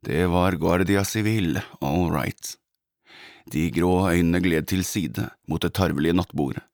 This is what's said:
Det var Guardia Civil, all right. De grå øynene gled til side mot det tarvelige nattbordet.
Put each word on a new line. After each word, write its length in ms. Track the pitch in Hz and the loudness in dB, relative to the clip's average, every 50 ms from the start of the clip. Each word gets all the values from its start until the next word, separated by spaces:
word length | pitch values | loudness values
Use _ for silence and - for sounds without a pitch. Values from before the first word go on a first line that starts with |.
| - | -6
Det 180 | - - 78 90 90 | -2 0 0 2 2
var 240 | 85 90 90 95 92 | 2 2 2 2 0
Guardia 480 | 76 80 87 87 90 95 85 101 98 101 | 0 0 2 2 2 2 2 2 0 0
Civil, 540 | - - 110 104 107 110 113 95 82 71 - - - - - | -2 -4 -2 -2 0 0 0 0 0 -2 -4 -6 -10 -12 -6
all 280 | - 71 71 90 90 80 | -4 -2 0 0 0 0
right. 440 | 82 76 62 - - _ - - - _ _ _ _ _ _ _ _ _ _ _ - - - - - - _ - | 0 -2 -2 -4 -6 _ -14 -16 -16 _ _ _ _ _ _ _ _ _ _ _ -20 -20 -20 -20 -20 -20 _ -6
De 160 | - 73 82 85 57 | -2 -2 -2 0 0
grå 320 | 82 85 90 92 90 95 92 | 0 2 2 4 2 2 2
øynene 320 | 85 87 85 82 85 87 | 4 4 4 2 2 2
gled 300 | 87 92 82 78 76 - | 2 2 0 0 0 0
til 140 | 95 95 90 | -2 -2 -2
side 400 | - - 110 85 64 58 - 110 - - _ _ - | -2 -4 -4 -6 -4 -6 -6 -8 -8 -10 _ _ -6
mot 100 | - - | -4 -2
det 140 | - 85 - | -2 -4 0
tarvelige 400 | - 95 82 73 71 76 80 85 | 0 0 0 2 2 2 2 2
nattbordet. 460 | 90 85 - - - 73 65 - - - _ | 2 0 0 -2 -4 -4 -4 -4 -8 -14 _